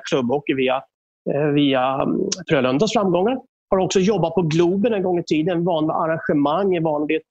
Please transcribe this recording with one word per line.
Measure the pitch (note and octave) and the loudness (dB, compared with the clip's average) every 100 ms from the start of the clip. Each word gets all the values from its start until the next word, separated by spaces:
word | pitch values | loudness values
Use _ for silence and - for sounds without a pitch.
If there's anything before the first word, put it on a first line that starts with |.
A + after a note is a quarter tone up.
| - | -2
klubbhockey | D3 A#2+ C#3 - | -2 0 -2 -2
via, | C#3 B2+ B2+ - _ _ _ - | -2 0 -2 -6 _ _ _ -6
eh, | C#3+ D3+ | -2 0
via, | C#3+ C#3+ C3 B2+ | 2 2 2 0
mm, | C3+ C#3 - - - E3+ | 0 -2 -2 -4 -6 -2
Frölundas | D#3 B2 C3 G#3 | 0 2 2 0
framgångar. | A#3 G3 F3 G3 C4 - _ _ | 2 2 2 0 -2 -8 _ _
Har | G3 | 0
också | F#3 G3 | 2 2
jobbat | F#3+ G#3 E3 E3 | 2 2 0 0
på | |
Globen | E3+ D#3+ E3+ G3 A#3 | 0 2 2 2 0
en | G#3+ | 0
gång | F#3 F3 | 0 -2
i | |
tiden, | E3+ D#3 D#3+ E3+ E3+ | -2 -2 0 0 0
van | E3 D#3 | 0 0
med | - | -2
arrangemang, | E3 D#3+ - D#3 C#3+ D#3+ G3+ F3+ | -2 -4 -2 0 2 0 0 0
är | |
van | D#3+ D3 D3+ | 0 -2 -2
vid | D#3 - | -4 -4